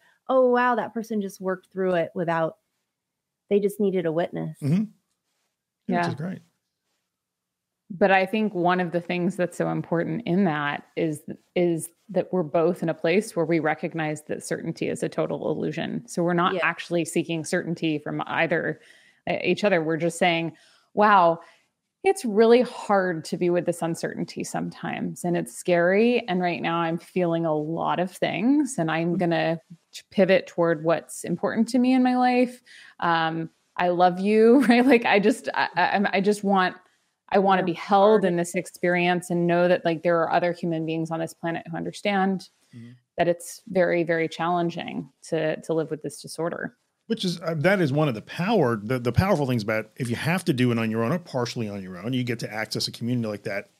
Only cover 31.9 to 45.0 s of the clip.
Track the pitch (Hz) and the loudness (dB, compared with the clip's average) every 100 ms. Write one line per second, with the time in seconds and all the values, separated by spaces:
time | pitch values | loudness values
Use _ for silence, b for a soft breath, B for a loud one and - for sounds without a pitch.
31.9 | 262 254 247 247 247 247 - B B B | 4 2 2 2 4 2 -2 B B B
32.9 | - 175 165 160 160 160 _ _ - 180 | -4 0 2 0 -2 -6 _ _ -2 0
33.9 | 175 180 180 202 214 226 269 220 240 254 | 4 4 4 2 6 8 8 8 6 6
34.9 | 240 131 202 202 - - - 135 170 180 | 4 6 4 4 2 -2 -2 -2 0 0
35.9 | 196 202 190 196 208 196 196 180 - _ | 2 0 2 2 0 2 2 2 -2 _
36.9 | _ _ _ _ 196 196 185 175 160 - | _ _ _ _ 2 4 4 2 -4 2
37.9 | 202 208 214 185 170 175 185 - - 175 | 6 8 6 4 0 -2 -4 -6 -2 0
38.9 | 180 175 180 175 175 170 175 175 175 170 | 2 2 0 0 0 2 4 4 2 0
39.9 | 156 175 170 160 170 175 170 170 160 160 | 0 2 2 2 2 0 -2 -4 -2 -2
40.9 | 160 160 165 165 - 170 165 170 165 170 | -4 -4 -6 -6 -6 -6 -6 -8 -8 -8
41.9 | - 208 196 190 185 - _ B 120 120 | -6 -2 0 0 -2 -8 _ B -20 -20
42.9 | 127 _ - 170 170 - - - 185 175 | -20 _ -2 0 -2 -6 -18 -4 0 2
43.9 | 175 165 165 160 - 165 175 170 170 - | 2 0 -2 -2 -4 -2 0 -2 -4 -8
44.9 | - | -10